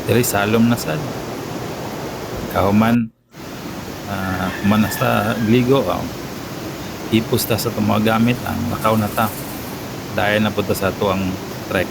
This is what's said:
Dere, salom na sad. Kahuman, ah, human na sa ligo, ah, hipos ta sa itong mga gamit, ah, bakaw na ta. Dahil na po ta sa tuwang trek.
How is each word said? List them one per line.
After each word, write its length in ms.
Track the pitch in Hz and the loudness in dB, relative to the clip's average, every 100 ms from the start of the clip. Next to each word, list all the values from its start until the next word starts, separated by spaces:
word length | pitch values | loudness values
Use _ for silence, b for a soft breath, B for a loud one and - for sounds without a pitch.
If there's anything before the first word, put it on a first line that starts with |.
Dere, 160 | 113 110 | 2 2
salom 480 | 123 101 101 113 117 | 4 2 2 4 4
na 80 | 117 | 4
sad. 240 | - 78 73 - - - - - - - - - - - - - - | 0 -4 -4 -6 -8 -8 -8 -8 -8 -8 -8 -8 -8 -8 -8 -6 -4
Kahuman, 560 | 90 95 101 113 120 113 _ _ - - - - - - - - | 2 4 6 6 4 2 _ _ -16 -14 -12 -10 -10 -10 -10 -8
ah, 400 | 98 95 92 95 - | -6 -4 -2 -4 0
human 240 | 101 107 | 2 4
na 80 | 107 | 2
sa 400 | - 123 113 104 113 107 | 2 2 2 2 0 4
ligo, 320 | 120 123 139 98 | 4 6 4 4
ah, 160 | 87 - - - - - - - - - - - | -2 -4 -6 -10 -10 -10 -10 -10 -10 -10 -10 0
hipos 340 | 110 113 120 - | 0 2 0 0
ta 80 | 113 | 0
sa 160 | 120 | -2
itong 160 | 107 104 | 0 0
mga 300 | 104 107 113 | 2 4 4
gamit, 180 | 117 123 | 4 2
ah, 140 | 95 92 95 | -2 -4 -2
bakaw 260 | 98 110 110 | 0 2 2
na 80 | 104 | 2
ta. 240 | - 110 - - - - - - - - | 0 -2 -2 -10 -10 -10 -10 -10 -10 -6
Dahil 300 | - 101 104 | -2 2 4
na 80 | 107 | 2
po 80 | 98 | 0
ta 140 | 101 98 | 0 0
sa 160 | 95 | 0
tuwang 320 | 90 101 92 95 92 - - - | 0 0 2 -2 -4 -8 -10 -4
trek. 160 | 98 90 | -2 -2